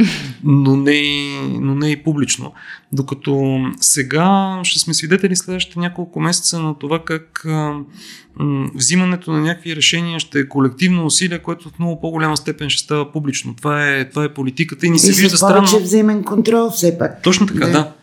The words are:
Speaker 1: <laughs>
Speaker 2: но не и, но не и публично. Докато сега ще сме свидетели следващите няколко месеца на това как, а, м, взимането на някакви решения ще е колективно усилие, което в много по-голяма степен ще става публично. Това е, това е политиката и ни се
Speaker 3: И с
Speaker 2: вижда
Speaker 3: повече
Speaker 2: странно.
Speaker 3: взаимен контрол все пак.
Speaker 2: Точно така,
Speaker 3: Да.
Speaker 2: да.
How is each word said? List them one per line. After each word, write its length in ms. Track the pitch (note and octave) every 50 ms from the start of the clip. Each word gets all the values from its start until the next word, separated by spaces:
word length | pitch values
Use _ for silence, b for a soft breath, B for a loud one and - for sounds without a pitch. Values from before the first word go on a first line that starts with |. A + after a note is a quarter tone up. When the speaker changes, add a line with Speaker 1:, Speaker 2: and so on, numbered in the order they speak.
| A3+ F3 D#3+ D3+
Speaker 1:
<laughs> 260 | C#3+ C3+ A#2+ A2+ -
Speaker 2:
но 320 | D3 C#3 C#3+ C#3 C3+ C3+
не 160 | C#3 C#3 C#3+
и, 380 | D3 D3 D3 D3 C#3+ C#3+ C#3+ C#3+ C#3 C#3 C3+ C3+ B2+ A#2
но 140 | C3 C3+ C#3
не 160 | C#3 D3 D3+
и 120 | D3 D3
публично. 500 | - D#3+ D3+ C#3+ C3+ B2 - - B2+ C#3 - B B B B B B B
Докато 640 | - C3+ C3+ C3+ C3+ C3+ - C#3+ C#3 C#3 C3+ C3+ C3+ C3 C3 C3 C3 -
сега 800 | - - - D3 C3+ C3 D3 D#3 F3 F#3+ G3 G3 G3 F#3+ F#3+ F#3
ще 160 | F3 - - -
сме 160 | - E3+ D#3
свидетели 420 | - D#3+ D#3 F3+ G3+ G3 F#3+ F#3
следващите 420 | F#3 - - F#3 F#3 F3+ - - E3+
няколко 420 | F3 F3 F3 - F3 E3+ - D#3
месеца 380 | D#3+ E3 F3 F3 - - E3+ E3+
на 200 | D#3+ D#3 D3 D3
това 240 | C#3+ C#3+ D#3+ E3 D#3+
как, 380 | - D#3+ D#3+ D#3+ _ - - -
а, 280 | D#3+ D#3 D#3 D3+ D3 D3 D3 C#3+ - B B B B B B B B - -
м, 280 | D3+ D3 C#3+ C3+ C3+ - -
взимането 580 | C3+ - - E3+ F#3 F#3 F3+ F3+ F3+ F3 E3
на 80 | D#3+ D3+
някакви 360 | D3+ D#3+ F3 F3 E3+ E3+ D#3+
решения 440 | D#3 D3 - - E3+ E3+ E3+ E3 D#3+
ще 180 | D3 - - C#3+
е 100 | C3+ C3+
колективно 580 | - C#3+ C3+ C3 B2+ - F3+ F3+ F3+ F3 E3
усилие, 320 | D3+ - - F#3 F3+ F3 E3
което 300 | - E3+ E3+ E3+ - D#3
в 100 | - -
много 220 | E3+ E3+ E3 D#3+
по-голяма 360 | - E3 D#3+ D#3+ D#3 D#3 D3+
степен 340 | C#3+ - D#3 D3 - D3+ C#3
ще 120 | - -
става 300 | - - D#3 D3 D3 D3
публично. 420 | - D#3 D3 C#3+ B2+ - - B2+ A#2+
Това 340 | - - D3+ D3 D3 D3 C#3+
е, 200 | C#3 C3+ C3 C3
това 140 | - D3+ D3+
е 100 | C#3+ D3
политиката 520 | C#3 C3+ C3 C3 - - E3 - - -
и 40 | E3+
ни 80 | E3 D#3+
се 120 | E3+ G3
Speaker 3:
И 40 | F#3+
с 40 | F#3
Speaker 2:
вижда 180 | G3 F#3 F3 -
Speaker 3:
повече 260 | F#3+ G3 F#3+ G3+ G3
Speaker 2:
странно. 180 | F#3 G#3 G#3+ F3+
Speaker 3:
взаимен 400 | - G#3 A3 G#3+ G#3+ G#3+ G#3 G3
контрол 460 | - G#3 G3+ A3+ G#3+ A3+ A#3 A#3 A3+
все 280 | - - F3 E3+ E3 E3+
пак. 240 | - - - -
Speaker 2:
Точно 240 | - F3 F#3+ F#3+ G#3
така, 200 | F#3+ - D#3+ D#3
Speaker 3:
Да. 60 | E3
Speaker 2:
да. 200 | - D3+ D3+ D3+ - _